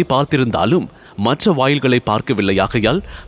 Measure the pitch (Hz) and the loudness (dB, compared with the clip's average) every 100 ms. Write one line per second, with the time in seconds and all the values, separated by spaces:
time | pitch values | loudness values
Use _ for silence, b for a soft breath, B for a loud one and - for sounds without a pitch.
0 | 175 131 143 143 123 82 98 165 98 - | 2 0 0 0 0 0 0 0 -2 -12
1 | B B 107 139 220 143 131 147 131 123 | B B -2 0 0 2 2 2 2 0
2 | 113 107 - 104 98 95 95 120 107 175 | 0 -2 -2 -2 0 2 0 0 0 0
3 | - B | -4 B